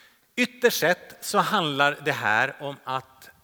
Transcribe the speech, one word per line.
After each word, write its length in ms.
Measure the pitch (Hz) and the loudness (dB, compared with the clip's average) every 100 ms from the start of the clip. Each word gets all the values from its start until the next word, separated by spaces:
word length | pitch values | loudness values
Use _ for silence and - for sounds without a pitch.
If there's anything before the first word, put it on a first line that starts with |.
| - _ _ - | -20 _ _ -4
Ytterst 440 | 247 - 240 - | -4 2 0 2
sett 380 | 156 180 - - | 0 0 -4 -16
så 160 | - 208 | -2 0
handlar 600 | 165 202 156 139 143 147 151 | 2 0 0 2 2 2 -4
det 60 | |
här 440 | 120 113 110 131 - | -2 0 2 0 -4
om 160 | 143 139 | -10 -10
att, 460 | - 131 - - - _ | -8 -8 -8 -20 -20 _